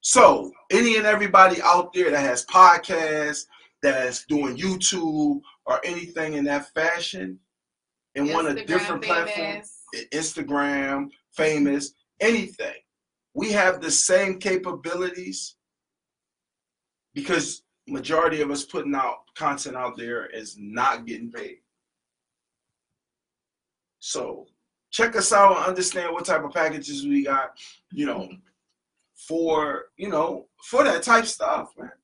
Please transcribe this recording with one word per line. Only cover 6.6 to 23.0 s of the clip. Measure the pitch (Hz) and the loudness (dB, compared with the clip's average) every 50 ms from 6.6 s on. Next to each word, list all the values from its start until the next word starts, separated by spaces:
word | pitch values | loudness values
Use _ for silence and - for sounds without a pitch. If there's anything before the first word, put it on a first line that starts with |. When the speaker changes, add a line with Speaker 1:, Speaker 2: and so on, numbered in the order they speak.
| 143 - _ | -6 -6 _
Speaker 1:
fashion, | 160 160 160 - - 104 - - 92 92 92 92 - _ _ _ _ _ _ _ _ _ _ _ _ _ _ _ | -2 -2 -2 -2 -4 -6 -8 -8 -10 -10 -10 -12 -14 _ _ _ _ _ _ _ _ _ _ _ _ _ _ _
and | 139 143 147 | -4 -2 0
want | 156 165 160 | 0 0 0
a | 151 | -2
Speaker 2:
Instagram | 143 - - | -4 -4 -4
Speaker 1:
different | - - - - - 160 143 - | -2 -2 -2 0 -2 -6 -6 -2
platform, | 208 175 - - - 208 | -2 0 0 0 -2 -4
Speaker 2:
famous. | - 165 - 208 208 208 - - - - - - | -6 -6 -6 -8 -10 -12 -16 -20 -20 -20 -16 -14
Speaker 1:
I-, | 120 117 - - | -14 -12 -8 -6
Instagram, | 151 160 156 - 165 147 139 143 143 143 143 143 139 139 139 139 139 143 139 - _ _ _ | -6 -6 -6 -6 -8 -8 -4 -2 -2 0 0 -2 -2 -2 -4 -4 -4 -6 -8 -12 _ _ _
famous, | _ - 156 156 156 151 143 143 139 143 143 - _ _ _ _ _ _ | _ 0 0 0 2 2 2 2 2 0 -4 -8 _ _ _ _ _ _
anything. | 202 220 233 214 - - - - 214 - - - _ _ _ _ _ _ _ _ _ _ _ | 0 2 2 2 -2 -6 -8 -10 -10 -10 -10 -12 _ _ _ _ _ _ _ _ _ _ _
We | 277 - 220 208 | -6 -2 0 2
have | 208 185 185 180 143 | 4 4 4 2 0
the | 160 160 | -2 0
same | 143 - - - 185 190 202 190 185 | 0 0 2 4 4 4 4 2 -2
capabilities | 185 - 202 185 185 185 180 175 139 131 170 175 180 185 180 175 180 185 185 190 - - - - _ _ _ _ _ _ _ _ _ _ _ _ _ _ _ _ _ _ _ _ _ _ _ _ _ _ _ _ _ _ _ _ | -4 -2 -2 -2 -2 -2 -6 -10 -8 -8 -6 -4 -4 -4 -6 -6 -10 -12 -10 -10 -10 -12 -14 -16 _ _ _ _ _ _ _ _ _ _ _ _ _ _ _ _ _ _ _ _ _ _ _ _ _ _ _ _ _ _ _ _
because | 143 139 - 175 160 143 - - - _ _ _ _ _ | -10 -4 -2 -2 -2 -2 -4 -10 -12 _ _ _ _ _
majority | - 139 135 120 - 160 160 165 160 160 151 | -12 -10 -10 -4 0 0 2 2 2 0 0
of | 147 139 | -2 -4
us | 143 139 - | -4 -6 -8
putting | - - 156 147 143 143 | -8 -8 -8 -4 -4 -2
out | 135 131 120 120 - _ _ _ | -2 -2 -4 -4 -8 _ _ _
content | - 156 147 143 139 - 139 123 | -4 -4 -4 -2 -4 -8 -10 -8
out | 127 127 123 120 | -6 -6 -8 -8
there | 113 117 117 120 117 110 | -8 -10 -8 -8 -8 -8
is | - - 113 110 104 - 104 | -10 -14 -14 -14 -16 -18 -16
not | 104 101 107 120 123 135 131 120 117 | -16 -10 -4 -2 0 0 0 -2 -8
getting | 117 113 104 117 117 | -12 -12 -12 -12 -14
paid. | 117 117 104 95 - _ _ _ _ _ _ _ _ _ _ _ _ _ _ _ _ _ _ _ _ _ _ _ _ _ _ _ _ _ | -14 -14 -14 -14 -16 _ _ _ _ _ _ _ _ _ _ _ _ _ _ _ _ _ _ _ _ _ _ _ _ _ _ _ _ _